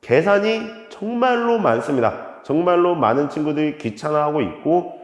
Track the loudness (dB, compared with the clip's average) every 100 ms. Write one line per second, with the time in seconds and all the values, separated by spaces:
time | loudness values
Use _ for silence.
0 | 2 2 4 2 2 -2 -6 -14 -20 -10
1 | -6 0 0 2 2 2 2 0 0 0
2 | 0 -2 -14 -18 -4 0 2 4 2 2
3 | 2 2 0 -2 -2 0 -2 -2 -8 -6
4 | -2 0 0 0 -2 -4 0 0 0 -14